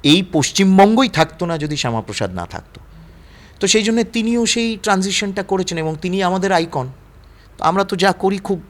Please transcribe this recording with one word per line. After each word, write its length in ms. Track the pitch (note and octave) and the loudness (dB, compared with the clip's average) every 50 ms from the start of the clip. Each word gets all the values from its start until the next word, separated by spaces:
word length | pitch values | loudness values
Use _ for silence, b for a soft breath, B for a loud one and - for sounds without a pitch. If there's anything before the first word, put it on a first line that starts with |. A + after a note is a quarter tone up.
এই 200 | - C#3 D3+ F#3 F#3+ F#3 | 4 4 4 4 2 0
পশ্চিমবঙ্গই 760 | - D#3 C#3 - - - G3 F#3+ F#3+ F#3+ G3 G3+ A3 A#3 C4+ A#3 | -2 -2 -2 0 0 2 4 4 6 6 6 6 6 4 2 2
থাকতো 380 | - D#3 D#3+ D#3+ - - F#3 | 2 0 0 0 0 -8 -6
না 120 | E3+ E3+ D#3+ | -4 -4 -4
যদি 180 | D3 D3+ D3+ | -4 -4 -4
শ্যামাপ্রসাদ 580 | C#3 - B2 A#2 A2 G#2+ - G2+ - A2 F#2+ F#2 | -4 -2 -2 -2 -2 -4 -6 -6 -4 -4 -4 -4
না 120 | F#2 F2 | -8 -10
থাকতো। 340 | - - E2+ - - - - - - B B B B B B B B B B B B B B | -8 -10 -14 -14 -14 -20 -20 -20 -20 B B B B B B B B B B B B B B
তো 60 | - | -2
সেই 160 | F#3+ - A3 | 2 2 2
জন্য 200 | G#3 A3 A3+ A#3 | 2 2 0 0
তিনিও 440 | A3+ A3+ - A#3 G#3+ A3+ A#3 A#3+ A#3 | 0 -2 -2 -2 -2 0 0 0 0
সেই 300 | A3+ - A#3 A#3 A3+ A3+ | 0 0 0 0 -2 -4
ট্রানজিশনটা 680 | G3 - G#3+ G3 F#3+ F#3+ G3+ F#3 - G#3+ G3+ F#3+ G3+ | -4 0 0 0 2 0 -2 -2 -4 -4 -4 -4 -6
করেছেন, 360 | F#3+ - G3 F#3 F#3 - F3+ E3 | -4 -2 -2 -2 -2 -4 -4 -4
এবং 180 | D#3+ D#3 D#3+ D3+ | -4 -4 -6 -6
তিনি 200 | - F#3 F3+ F#3+ | -6 -4 -2 0
আমাদের 300 | F#3+ F3+ F#3 F#3+ F#3 G3 | 0 0 0 0 0 2
আইকন। 360 | F#3+ E3+ E3 E3 - D3 B2+ C3 C3+ - - - - - b b b b b b - - | 2 0 0 0 -4 -6 -6 -6 -10 -18 -20 -20 -20 -20 b b b b b b -12 -2
তো 60 | - | -2
আমরা 200 | D#3+ F3 F#3+ G3 | 0 2 2 0
তো 120 | F#3+ G3+ | -2 -2
যা 160 | F3+ G3 G3 | 0 2 0
করি 260 | F#3 F#3 - G3 G3+ F#3+ | 0 2 0 -2 -2 -2
খুব 240 | G3 - G3 E3 - - | -4 -6 -6 -6 -6 -16